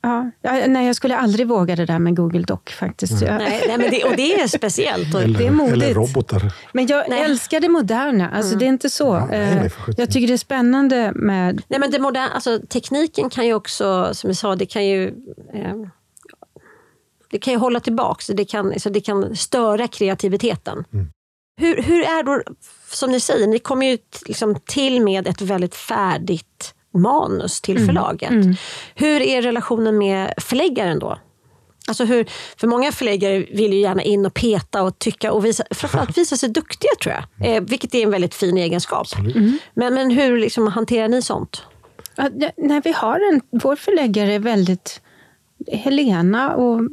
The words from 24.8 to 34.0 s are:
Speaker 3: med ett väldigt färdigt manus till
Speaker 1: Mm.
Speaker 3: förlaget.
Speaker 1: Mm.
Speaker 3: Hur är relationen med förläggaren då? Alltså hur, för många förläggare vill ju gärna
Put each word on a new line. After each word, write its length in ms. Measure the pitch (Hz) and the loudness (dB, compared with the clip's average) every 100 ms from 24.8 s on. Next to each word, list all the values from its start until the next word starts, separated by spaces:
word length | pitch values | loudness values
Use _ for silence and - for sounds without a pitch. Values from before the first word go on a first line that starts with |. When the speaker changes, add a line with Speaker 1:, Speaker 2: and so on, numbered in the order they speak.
| 269 254 | 0 2
Speaker 3:
med 260 | 208 190 185 | 2 2 -2
ett 140 | 185 | -4
väldigt 340 | 190 190 180 - | -2 -2 -2 -6
färdigt 1000 | - 220 190 156 180 170 - _ - _ _ 175 | -6 -2 0 -2 -2 -4 -6 _ -18 _ _ 2
manus 680 | 190 285 - 190 180 - | 4 4 0 -2 -4 -6
till 140 | - 190 | -2 2
Speaker 1:
Mm. 100 | 208 | 2
Speaker 3:
förlaget. 420 | 170 - - - | 2 0 -4 0
Speaker 1:
Mm. 240 | 233 185 185 - - - - | 4 4 2 -4 -16 -18 -2
Speaker 3:
Hur 260 | 302 294 | 2 2
är 200 | 262 262 | 2 2
relationen 560 | 240 233 233 226 220 214 | 0 -2 -2 0 2 2
med 360 | 202 190 190 - | 2 0 -2 -6
förläggaren 640 | - 254 349 254 190 151 | -4 0 0 0 -2 -2
då? 180 | - - _ _ _ _ _ _ - | -4 -8 _ _ _ _ _ _ -8
Alltså 180 | 220 233 | -2 2
hur, 200 | 240 220 - - - | 2 0 -6 -16 -2
för 100 | 226 | 0
många 240 | 240 277 | 2 0
förläggare 460 | - 240 202 196 196 | 0 -2 0 0 0
vill 340 | - 202 214 | -2 0 2
ju 60 | 196 | 2
gärna 220 | 202 190 | 2 0